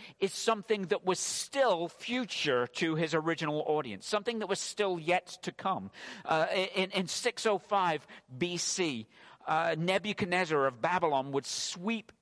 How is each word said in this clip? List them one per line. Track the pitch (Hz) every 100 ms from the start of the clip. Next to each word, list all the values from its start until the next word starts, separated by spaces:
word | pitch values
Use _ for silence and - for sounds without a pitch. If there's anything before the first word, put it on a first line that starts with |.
| - -
is | 196
something | - - 220 - 214 180
that | 202
was | 190 175
still | - - - 277 254 175 165
future | - - 254 233 - 151 123 123
to | - 165 160
his | 165
original | 160 160 160 160 151 -
audience, | 151 131 98 -
something | 208 202 226
that | 185
was | 190
still | - - 202 175
yet | 156 180 - -
to | -
come. | - 190 160 95 - - -
Uh, | - 160 165 196 190
in, | 180 190
in | - 175
six | - 240 - 226
oh | 196
five | - 202 180 156 - - - 127
B | 175 175
C, | - - 170 120 107 - - - -
uh, | 156 170 156
Nebuchadnezzar | 170 190 196 196 196 180 175 151 135
of | 120
Babylon | 156 180 170 139 135
would | 139
sweep | - - - - 185 226 - -